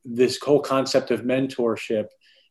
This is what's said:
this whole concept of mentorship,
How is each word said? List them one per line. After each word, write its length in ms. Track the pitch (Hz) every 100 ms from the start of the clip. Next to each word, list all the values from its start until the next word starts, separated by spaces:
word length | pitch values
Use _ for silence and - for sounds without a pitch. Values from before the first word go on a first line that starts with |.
this 360 | 123 117 123 -
whole 180 | 135 143
concept 520 | - 135 127 135 131
of 80 | 117
mentorship, 840 | 123 127 135 - 117 107 - 110 104 _ _ _ _